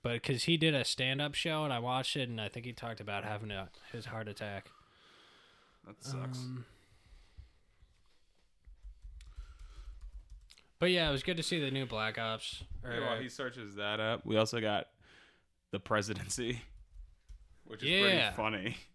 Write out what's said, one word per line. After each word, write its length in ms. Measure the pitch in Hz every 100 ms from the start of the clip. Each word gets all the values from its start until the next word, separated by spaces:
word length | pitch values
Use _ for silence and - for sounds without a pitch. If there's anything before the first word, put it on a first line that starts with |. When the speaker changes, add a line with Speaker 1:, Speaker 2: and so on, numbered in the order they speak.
Speaker 1:
But 220 | 120 117
'cause 200 | - 127 -
he 100 | 165
did 180 | 160
a 120 | 143 117
stand-up 500 | - 127 135 147 143
show, 300 | 170 156 151
and 80 |
I 60 | 120
watched 360 | 120 127 131 147
it, 140 | 123
and 100 | 113
I 80 | 104
think 180 | 120 120
he 60 |
talked 300 | 117 117 110
about 220 | 104 101 104
having 260 | 104 107
a, 180 | 98 95 - -
his 140 | 120 110
heart 220 | 113 107
attack. 400 | 101 107 98 - - - - - - - - - - _ _ -
Speaker 2:
That 160 | 110
sucks. 360 | 139 131 131 127
Speaker 1:
Um, 260 | 127 127 120 - - - - - - - - _ _ _ - _ _ - _ _ _ _ - - - - - - - - - - - - - - - - - - - - - _
but 100 | 175
yeah, 180 | 180 156
it 20 |
was 100 | 139
good 140 | 180 165
to 60 |
see 160 | 156 170
the 100 | 139
new 160 | 135 127
Black 320 | 110 110 110
Ops. 460 | 113 110 - - - -
Speaker 2:
Yeah, 180 | 123 117
while 160 | 120 113
Speaker 1:
Or 40 |
Speaker 2:
he 80 | 127
searches 460 | - 127 123 104 101
that 240 | 101 107
up, 260 | 110 117 107
we 120 | 107
also 220 | 110 120
got 280 | 107 104 - _ - - - _ _ _ _
the 80 | 101
presidency, 840 | - 107 104 101 92 - 120 120 - - - - -
<laughs> 500 | - _ - - - -
which 180 | 107
is 60 | 127
Speaker 1:
Yeah. 420 | 185 202 175 110
Speaker 2:
pretty 40 | 95
funny. 420 | 110 104 101 - -